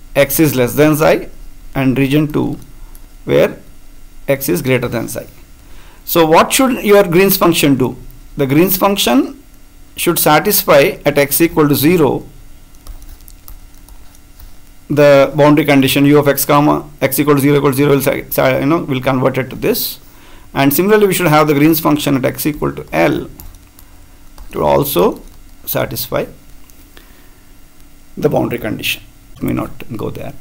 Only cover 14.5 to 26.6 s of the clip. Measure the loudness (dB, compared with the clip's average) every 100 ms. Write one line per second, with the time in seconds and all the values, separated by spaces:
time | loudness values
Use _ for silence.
14.5 | -20 -20 -18 -6 2 6 6 4 4 4
15.5 | 4 2 2 2 2 4 4 4 0 2
16.5 | 2 2 0 -4 -6 -4 -2 0 2 4
17.5 | 2 2 0 2 2 0 -4 -6 -2 0
18.5 | 0 0 -2 -2 -4 -2 0 0 -2 -6
19.5 | -6 -4 -4 -6 -10 -20 -20 -20 -20 -12
20.5 | -2 0 2 2 4 4 2 2 2 2
21.5 | 4 4 2 0 0 0 0 -2 -4 -6
22.5 | -4 -6 -8 -8 -2 0 -2 -6 -14 -20
23.5 | -20 -20 -20 -20 -20 -20 -20 -20 -20 -14
24.5 | -4 0 0 0 0 0 -2 -14 -20 -20
25.5 | -20 -8 -6 -6 -8 -6 -6 -8 -12 -20
26.5 | -20